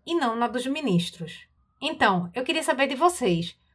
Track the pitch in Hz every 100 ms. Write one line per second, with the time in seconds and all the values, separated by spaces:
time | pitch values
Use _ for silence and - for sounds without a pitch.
0 | - 339 254 226 240 233 262 294 277 175
1 | - - 160 - - _ _ _ 285 311
2 | 233 185 175 254 254 320 320 262 277 269
3 | 349 349 240 165 170 - _